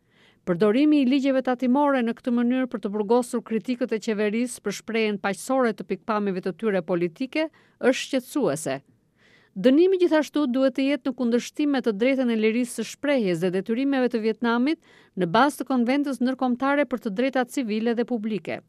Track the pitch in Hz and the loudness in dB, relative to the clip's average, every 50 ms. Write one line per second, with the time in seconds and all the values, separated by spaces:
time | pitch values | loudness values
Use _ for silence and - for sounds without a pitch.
0 | _ _ _ _ _ _ _ _ _ - 180 170 208 208 208 254 294 302 302 294 | _ _ _ _ _ _ _ _ _ -4 0 2 2 2 4 4 4 4 4 4
1 | 269 247 269 285 254 277 262 262 254 254 254 247 262 247 247 285 294 285 277 262 | 4 4 2 2 2 2 0 0 0 -2 -2 0 0 2 2 2 4 2 2 2
2 | 240 226 233 - - 262 240 240 240 240 247 262 262 247 - 214 - 208 196 214 | 0 -2 -4 -4 -4 -2 0 0 2 2 0 0 -2 -2 -4 -6 -6 -4 -4 -4
3 | 214 196 233 247 240 240 - 233 - - 226 220 - - 247 - 262 220 226 214 | 0 2 2 0 0 0 -4 -8 -6 -4 -4 -4 -2 -4 -4 -4 -4 -4 -4 -4
4 | - - 220 196 214 208 202 233 247 247 - - - 208 190 - - - 220 226 | -4 -2 -2 0 0 0 0 -2 -2 -4 -6 -8 -8 -8 -8 -6 -6 -4 -2 -2
5 | 220 214 208 190 - 202 196 - - - 262 269 254 233 208 - 190 - 196 180 | 0 0 -2 -2 -2 -4 -4 -4 -4 -2 0 2 2 0 0 -4 -6 -8 -8 -6
6 | _ - 220 208 208 196 185 185 175 190 175 - 226 220 196 185 170 - 185 175 | _ -4 -2 -2 -2 -2 -2 -4 -4 -6 -6 -4 -2 -2 0 0 0 0 -2 0
7 | 175 175 165 - 262 262 - 311 311 311 - _ _ _ _ - - 233 262 - | -2 -2 -4 -6 -8 -6 -4 -4 -4 -4 -6 _ _ _ _ -2 0 0 0 0
8 | - - - 262 254 - - 302 254 170 139 151 - 143 131 139 - _ _ _ | -2 -4 -4 -4 -4 -4 -4 -2 0 0 0 -2 -4 -4 -6 -6 -8 _ _ _
9 | _ _ _ _ _ _ _ _ _ _ - 190 185 247 262 302 349 381 381 359 | _ _ _ _ _ _ _ _ _ _ -6 0 4 4 6 6 6 4 4 4
10 | 359 320 311 311 294 - - 294 302 262 233 269 262 269 262 - 269 269 285 285 | 2 4 4 2 0 0 0 -2 0 0 2 2 2 2 2 0 0 0 0 -2
11 | - 285 247 - 254 233 226 240 233 - - - 302 294 285 262 - 240 208 196 | -2 -4 -4 -2 0 0 0 0 -2 -4 -4 -2 -2 0 0 0 0 -2 -2 0
12 | 233 262 269 262 262 240 233 220 214 220 220 240 254 240 - - 220 - - - | 2 2 2 2 2 0 0 2 2 2 2 0 -2 -2 -4 -8 -8 -8 -8 -4
13 | - 285 285 262 220 185 175 160 175 185 175 190 190 - 226 233 277 277 277 262 | -2 0 2 2 2 2 0 0 0 0 0 -2 -2 -2 -2 -2 0 0 0 0
14 | 254 240 - 226 208 226 214 - - 233 233 240 247 285 330 - _ - - - | 0 0 0 0 -2 -2 -2 -2 0 0 0 2 2 0 0 -2 _ -12 -20 -20
15 | - _ _ 190 180 170 165 220 262 294 285 - 262 - 269 254 240 220 269 285 | -20 _ _ -4 -2 2 4 4 4 4 2 -2 -4 -2 0 0 2 2 2 0
16 | 285 285 269 233 247 254 262 262 269 254 247 240 269 269 285 285 294 - - 226 | 0 -2 -2 -2 -2 -2 -2 0 -2 -2 -2 0 0 0 2 2 0 0 -2 -4
17 | - 233 190 196 247 269 254 262 247 247 - 294 262 214 208 220 220 240 233 220 | -4 -4 -2 -2 0 0 0 0 -2 -2 -2 -4 -4 -2 -2 -2 0 0 0 0
18 | 240 - 254 233 208 226 220 185 156 - 113 - - | -2 -2 -4 -4 -4 -4 -4 -4 -6 -6 -8 -10 -10